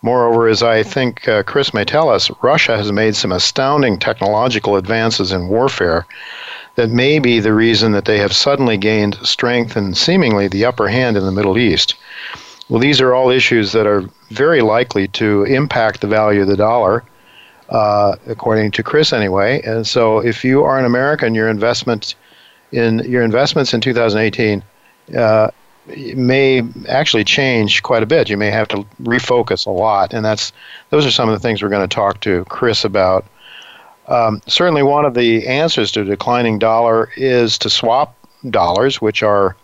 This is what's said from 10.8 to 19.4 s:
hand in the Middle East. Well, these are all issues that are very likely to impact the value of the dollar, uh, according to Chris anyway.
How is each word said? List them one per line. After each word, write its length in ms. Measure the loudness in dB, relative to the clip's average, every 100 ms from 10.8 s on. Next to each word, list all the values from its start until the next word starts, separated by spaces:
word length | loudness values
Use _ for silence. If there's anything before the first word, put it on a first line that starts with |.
| -2
hand 280 | 0 0 0
in 80 |
the 80 | -2
Middle 260 | 0 0 2
East. 360 | 2 2 -2 -6 -12 -18 -16 -16 -20 -20 -4
Well, 120 | 0
these 200 | 2 2
are 140 | 2
all 140 | 4 2
issues 440 | 2 2 2 2
that 140 | 0 2
are 220 | 0 -2 _ _
very 320 | -2 2 4
likely 440 | 4 2 0 -2 -4
to 360 | -2 0 2
impact 560 | 2 0 0 0 0 -2
the 60 | -2
value 340 | 0 2 2
of 80 | 2
the 80 | 2
dollar, 480 | 2 2 2 0 -4 _ _ -20 -20 _ -6
uh, 480 | -2 0 2 0 -2 -8
according 440 | -6 -2 0 0
to 100 | -4
Chris 300 | -2 0 0
anyway. 480 | 0 0 0